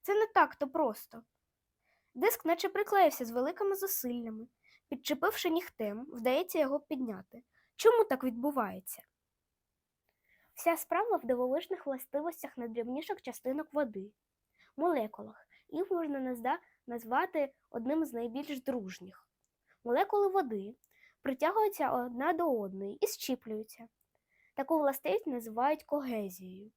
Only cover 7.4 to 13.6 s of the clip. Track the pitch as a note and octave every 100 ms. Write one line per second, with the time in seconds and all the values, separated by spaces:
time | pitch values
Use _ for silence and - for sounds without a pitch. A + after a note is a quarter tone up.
7.4 | _ _ _ - A4 A#4 G#4+ C4 B3+ A#3
8.4 | C#4 C4+ G3+ F#3+ - - - _ _ _
9.4 | _ _ _ _ _ _ _ _ _ _
10.4 | _ - E4+ E4 - E4+ A#4 F#4+ A#3 B3
11.4 | B3+ C#4 - F4+ - C4 - C#4+ E4 E4
12.4 | C4+ - A#3 A3+ A#3 C4 E4 G4+ - -
13.4 | B3+ C#4